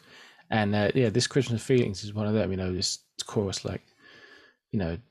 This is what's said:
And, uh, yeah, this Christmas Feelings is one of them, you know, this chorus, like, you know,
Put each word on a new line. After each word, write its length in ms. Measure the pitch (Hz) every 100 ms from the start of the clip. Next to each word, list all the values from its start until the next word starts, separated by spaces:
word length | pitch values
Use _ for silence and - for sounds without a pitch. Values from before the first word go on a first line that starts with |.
| - - - - _
And, 260 | 113 104 104
uh, 160 | 101 135
yeah, 140 | 120
this 180 | 104 -
Christmas 360 | 147 120 113
Feelings 400 | - 127 117 92
is 100 | 104
one 120 | 104 104
of 60 |
them, 180 | 110 92
you 60 | 95
know, 160 | 92
this 260 | 92 104 - _ - -
chorus, 380 | - 98 -
like, 220 | 98 95 - _ - - - - - _ _
you 80 | 110
know, 180 | 82 85 -